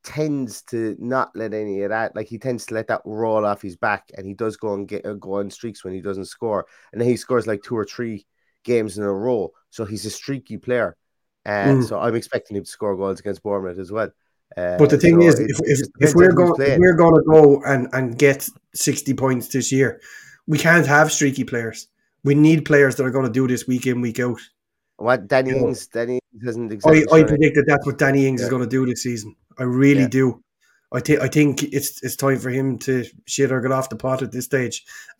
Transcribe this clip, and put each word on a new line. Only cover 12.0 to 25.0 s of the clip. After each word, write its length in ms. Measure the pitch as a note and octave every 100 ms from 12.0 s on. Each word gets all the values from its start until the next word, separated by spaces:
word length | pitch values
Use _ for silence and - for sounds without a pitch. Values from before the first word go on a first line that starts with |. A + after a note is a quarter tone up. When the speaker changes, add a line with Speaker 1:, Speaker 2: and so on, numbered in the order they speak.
| A#2 A#2
Speaker 1:
expecting 400 | - B2 - G2+
him 60 |
to 60 | -
score 260 | - G#2+ F#2+
goals 240 | G2 F#2
against 220 | G2+ F#2+
Bournemouth 360 | G#2 G2+ F#2+ F2+
as 120 | F2+
well. 200 | G#2+ G#2 - _ _ _ -
Uh, 220 | F2+ F2+
Speaker 2:
But 120 | D3
the 60 | D3
thing 240 | E3+ E3+
Speaker 1:
so 60 | E3+
Speaker 2:
is, 120 | C#3+
Speaker 1:
it, 100 | A2
Speaker 2:
if, 80 | -
Speaker 1:
it 40 |
Speaker 2:
if, 140 | - C#3
Speaker 1:
just 120 | C3 -
Speaker 2:
if 140 | D3
Speaker 1:
depends 20 | D3
Speaker 2:
we're 140 | F#3
Speaker 1:
on 60 | F3+
who's 20 |
Speaker 2:
gonna, 140 | F3
if 60 | E3
Speaker 1:
playing. 220 | C#3 C#3+
Speaker 2:
we're 160 | F3+ E3+
gonna 280 | E3+ D#3+
go 380 | D3 D#3 D3 C#3
and, 240 | C#3 C3+ B2
and 240 | B2+ B2+ A#2
get 280 | C#3+ C#3 - - _ -
sixty 380 | - C3+ - B2
points 320 | C3 B2+ A#2
this 240 | C3+ A#2
year, 280 | C3 B2+ - - - - _ -
we 140 | D3+
can't 260 | E3 E3+ C3+
have 260 | D3 D#3
streaky 320 | - C#3+ C3+
players. 440 | A#2+ A#2+ A2+ - - _ _ _
We 120 | C#3 C#3+
need 280 | D3+ D#3+ C#3+
players 300 | D3 C#3 B2
that 80 | C3
are 60 |
gonna 180 | C3 B2+
do 160 | A2+ C3
this 180 | B2 -
week 220 | B2+ B2+
in, 140 | B2
week 180 | B2 A2
out. 200 | B2 A#2 - _ _ _ _
Speaker 1:
What, 300 | _